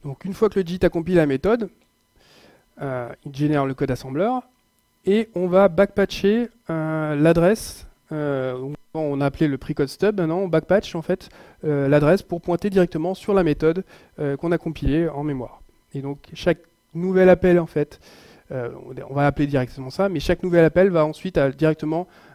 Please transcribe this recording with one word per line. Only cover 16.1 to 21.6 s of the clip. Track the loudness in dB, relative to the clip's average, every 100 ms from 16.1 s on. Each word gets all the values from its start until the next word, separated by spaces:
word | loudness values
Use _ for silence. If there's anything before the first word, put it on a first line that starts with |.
| -10 -14
chaque | -4 -2 -2 _ _ _
nouvel | -6 0 4 6
appel | 6 4 2
en | 2
fait, | -4 -6 -8 -20 -20 -20 -20 _
euh, | -8 -8 -12 -16
on, | -16 -8
on |
va | 0 0
appeler | 0 -2
directement | -2 -4 -8 -12
ça, | -2 -2
mais | -2
chaque | -2 -2
nouvel | 2 4 4
appel | 6 4
va | 4 0
ensuite, | -2 -4 0
euh, | 0
directement, | 2